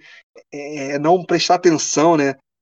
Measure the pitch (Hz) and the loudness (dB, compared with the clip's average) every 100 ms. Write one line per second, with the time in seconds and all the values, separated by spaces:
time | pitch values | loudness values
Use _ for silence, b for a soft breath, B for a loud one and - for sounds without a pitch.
0 | B B _ - _ 147 143 151 135 143 | B B _ -20 _ -14 -12 -10 -6 -2
1 | 151 185 165 170 - 180 180 156 - - | 2 0 2 -2 0 2 4 2 -2 0
2 | 160 160 139 131 _ _ | 2 2 0 -4 _ _